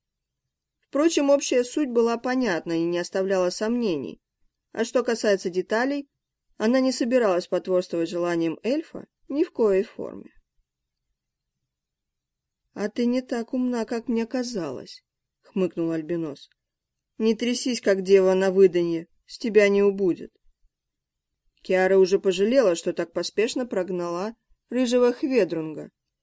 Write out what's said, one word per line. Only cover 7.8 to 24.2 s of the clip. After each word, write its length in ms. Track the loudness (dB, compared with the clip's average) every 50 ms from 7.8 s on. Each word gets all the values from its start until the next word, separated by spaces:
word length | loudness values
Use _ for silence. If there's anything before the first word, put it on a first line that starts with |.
| 0 -2 -4 -4 -4 -4
желаниям 480 | -4 -4 -2 -2 0 0 0 -2 -4 -4 -2
эльфа 420 | -2 -2 -2 -4 -8 -12 -18 -18 -18 _ _ _ -8
ни 160 | -2 -2 -2
в 80 | -2
коей 320 | _ 0 2 2 2 2 0
форме. 480 | -2 -6 -12 -12 -12 -12 -14 -18 -20 _ _ _ _ _ _ _ _ _ _ _ _ _ _ _ _ _ _ _ _ _ _ _ _ _ _ _ _ _ _ _ _ _ _ _ _ _ _ _ _ _ _ _ _ _ _ _ _ -10
«А 160 | -8 -8 -6
ты 160 | -4 -2 -2
не 160 | 0 0 -2
так 320 | -2 -4 -6 -6 -6 -6 -4
умна, 320 | -4 -2 -2 -2 -4 -4
как 220 | -4 -6 -8 -4 -2
мне 180 | -2 -2 -2
казалось», 800 | -2 -4 -6 -4 -4 -6 -6 -6 -6 -8 -10 -12 -16 -18 -20 _ _ _ _ _ _ _ _
хмыкнул 500 | _ -10 -4 -2 -2 -2 -2 -2 -4 -2
Альбинос. 580 | -2 -4 -4 -4 -6 -6 -6 -6 -8 -12 -16 -20 _ _ _ _ _ _ _ _ _ _ _ _ _ -2
«Не 180 | 0 0 0
трясись, 460 | 0 0 -2 -2 -2 -2 -4 -4 -2
как 220 | 0 0 0 0 2
дева 300 | 4 6 6 6 6 4
на 180 | 2 2 2
выданье, 560 | 4 6 6 6 6 2 0 0 -2 -4 -6 _ _ _ _
с 140 | -20 -16 -8
тебя 280 | -4 2 4 4 4 4
не 120 | 4 4 2
убудет». 480 | 2 2 0 0 -2 -2 -2 -6 -18 _ _ _ _ _ _ _ _ _ _ _ _ _ _ _ _ _ _ _ _ _ _ _ _ _ _ _
Киара 340 | 0 2 2 4 4 6 6
уже 220 | 6 6 4 2
пожалела, 560 | 2 0 0 0 0 2 4 4 4 4 2
что 180 | 0 -2 -4 -4
так 180 | -4 -4 -6
поспешно 540 | -4 -6 -6 -6 -2 -2 -2 -2 -2 -4 -6
прогнала 720 | -4 -4 -4 -4 -4 -4 -6 -4 -4 -6 -6